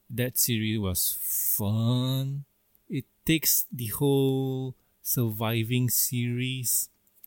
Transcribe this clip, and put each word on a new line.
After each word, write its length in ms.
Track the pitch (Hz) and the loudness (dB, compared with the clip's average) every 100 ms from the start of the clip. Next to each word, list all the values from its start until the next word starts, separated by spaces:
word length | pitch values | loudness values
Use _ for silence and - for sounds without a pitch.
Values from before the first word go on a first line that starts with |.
| - | -8
that 300 | 117 123 - | -4 -2 0
series 400 | - 117 110 110 | 0 2 0 0
was 360 | 98 90 - - | 0 0 -2 -2
fun. 1200 | - - - - 101 110 113 123 127 131 135 139 143 _ _ _ - | -4 -4 -2 0 0 2 2 2 0 -2 -4 -6 -10 _ _ _ -8
It 160 | 151 - _ - | -8 -8 _ 0
takes 420 | 160 - - - | 2 2 0 0
the 160 | 131 117 | -4 -4
whole 880 | - 143 139 135 135 135 131 131 - _ _ | 0 4 4 4 2 0 -2 -6 -10 _ _
surviving 880 | - - 117 107 113 117 113 123 123 | -4 0 0 0 0 0 2 2 2
series 1000 | - - 123 120 120 127 131 120 - - _ _ _ | 2 0 0 -2 -2 -4 -4 -2 -2 -2 _ _ _